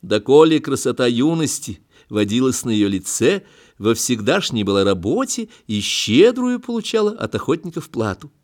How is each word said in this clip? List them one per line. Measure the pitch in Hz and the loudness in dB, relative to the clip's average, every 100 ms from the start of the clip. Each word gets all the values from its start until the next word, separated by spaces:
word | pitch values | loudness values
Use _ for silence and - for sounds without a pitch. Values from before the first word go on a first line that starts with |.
Доколе | 87 104 104 143 160 156 | -2 -4 4 6 8 4
красота | - 135 131 117 123 | 0 -2 -2 0 0
юности | 120 143 165 147 - - 101 _ _ _ | 2 0 0 -2 -4 -10 -14 _ _ _
водилась | 104 104 113 131 127 | -2 0 2 0 0
на | 131 | -2
ее | 107 101 | 0 0
лице, | 98 - - 113 196 - - _ _ | 0 -4 0 0 0 -4 -20 _ _
во | 101 | -2
всегдашней | 113 - 117 107 180 - 120 | 0 0 -2 0 -2 -2 -2
была | 101 98 | 0 2
работе | 98 95 90 180 262 - 226 - - | 2 0 -2 -2 -2 -6 -10 -14 -6
и | 107 | -6
щедрую | 98 - - 113 214 254 247 247 | -4 -6 0 6 6 4 -2 -4
получала | 247 233 202 220 214 | -4 -6 -4 -2 -2
от | - - | -2 -6
охотников | 107 - 165 175 165 143 | -6 -4 -4 -4 -12 -10
плату. | 120 110 95 147 _ | -4 -4 -4 -12 _